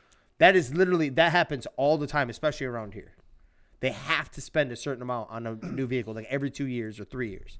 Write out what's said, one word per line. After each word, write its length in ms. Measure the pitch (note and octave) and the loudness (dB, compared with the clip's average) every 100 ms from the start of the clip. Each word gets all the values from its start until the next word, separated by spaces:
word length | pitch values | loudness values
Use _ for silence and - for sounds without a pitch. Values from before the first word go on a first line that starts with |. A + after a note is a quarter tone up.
| _ _ _ - | _ _ _ 6
That 160 | F3 | 8
is 180 | F#3+ B2 | 8 4
literally, 360 | D#3 F#3 F3 D3+ | 2 4 4 2
that 240 | C3 E3 | 4 4
happens 340 | F3 E3 C#3+ - - | 4 2 -2 -6 0
all 220 | C#3+ D#3 | 2 2
the 80 | D3 | 2
time, 240 | D3+ B2 | 0 -2
especially 360 | - D#3 - C3 | -2 -2 -2 -4
around 260 | A#2+ G#2+ | -6 -8
here. 220 | G2+ - - - - _ _ _ _ | -12 -16 -20 -20 -20 _ _ _ _
They 100 | C3 | -4
have 400 | - - D#3 D3 | -2 0 0 -2
to 80 | - | -10
spend 300 | - D#3+ C3+ | -4 0 0
a 60 | A#2 | -2
certain 260 | D3 B2 | -6 -6
amount 280 | B2 A#2+ G#2+ | -4 -6 -6
on 140 | A#2 A2+ | -8 -6
a 60 | A2 | -8
<clears throat> 60 | F3 | -6
new 220 | B2+ B2+ | -4 -2
vehicle, 260 | B2+ A2 | -2 -4
like, 120 | A2 A2 | -8 -6
every 220 | C3+ C#3 | -4 -4
two 140 | - C3+ | -4 -4
years 320 | B2 A2 G2+ | -4 -6 -8
or 40 | |
three 260 | G#2 B2+ A#2 | -10 -8 -6
years. 280 | F#2+ - - | -8 -12 -14